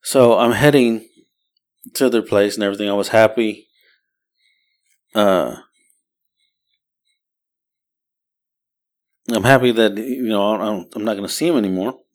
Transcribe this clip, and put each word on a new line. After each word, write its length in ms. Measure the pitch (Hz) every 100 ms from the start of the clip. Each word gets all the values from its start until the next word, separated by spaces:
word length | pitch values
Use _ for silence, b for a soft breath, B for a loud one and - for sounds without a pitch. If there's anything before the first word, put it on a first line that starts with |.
so 360 | - 139 120 104
I'm 140 | 117
heading 560 | 110 147 143 120 110 - _ _ _ _ _ _ _ -
to 160 | - 131
their 120 | 113
place 340 | - 104 101
and 80 | 104
everything. 260 | 101 98 104
I 40 |
was 160 | 101 98
happy. 580 | 113 110 113 110 104 _ _ _ _ _ _ _ _ _ _ _ _ _ _ _
Uh, 460 | 110 104 92 62 - - _ _ _ _ _ _ _ _ _ _ _ _ _ _ _ _ _ _ _ _ _ _ _ _ _ _ _ _ _ _ _ _ _ _ _ -
I'm 140 | 110
happy 260 | 110 135 123
that, 260 | 113 110 101
you 300 | 123 131 117
know, 280 | 104 101
I 20 | 107
don't, 360 | 107 101 85
I'm 120 | 107
not 100 | 107
gonna 140 | 101 95
see 180 | - 165
him 80 |
anymore. 440 | 147 101 92 107 - _